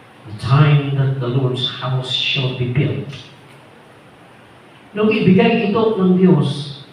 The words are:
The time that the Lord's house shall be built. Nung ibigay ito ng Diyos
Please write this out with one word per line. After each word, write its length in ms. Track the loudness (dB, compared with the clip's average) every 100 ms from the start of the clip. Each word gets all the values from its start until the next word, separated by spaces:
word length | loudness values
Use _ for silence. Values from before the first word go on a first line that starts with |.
| -20 -20 -18
The 80 | -10
time 520 | 0 4 4 4 0 -2
that 240 | -2 -2
the 60 | -2
Lord's 400 | -2 -2 -2 -6 -6
house 320 | -6 -4 -4
shall 480 | -6 -4 -4 -4 -4
be 160 | -4 0
built. 320 | -2 -2 -10 -14 -18 -20 -20 -20 -20 -20 -20 -20 -20 -20 -20 -20 -20 -20 -20 -20 -16 -2
Nung 160 | 0
ibigay 640 | 2 4 4 4 2 0 2
ito 240 | 0 2
ng 160 | 2 4
Diyos 640 | 4 4 2 -4 -10 -14 -20